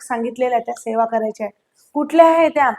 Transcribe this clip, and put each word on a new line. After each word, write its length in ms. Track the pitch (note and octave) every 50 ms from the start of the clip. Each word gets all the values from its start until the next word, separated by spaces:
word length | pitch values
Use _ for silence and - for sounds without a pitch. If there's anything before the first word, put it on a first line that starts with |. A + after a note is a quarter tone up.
सांगितलेल्या 580 | - - B3 A#3 A#3 B3 A#3 B3 B3+ B3 B3 A3+
त्या 160 | A#3 A#3+ A#3+
सेवा 280 | - - A#3 A3+ A3+ A3+
करायच्या 420 | A3+ A#3 A3+ A3 A3 G#3+ - G#3+
आहेत. 400 | G3+ - _ _ _ _ _ _ _ -
कुठल्या 320 | D4 D4 D4+ D4+ E4 E4
आहे 220 | E4 E4 E4 E4 D4+
त्या? 220 | D#4 D4+ C4+ B3 -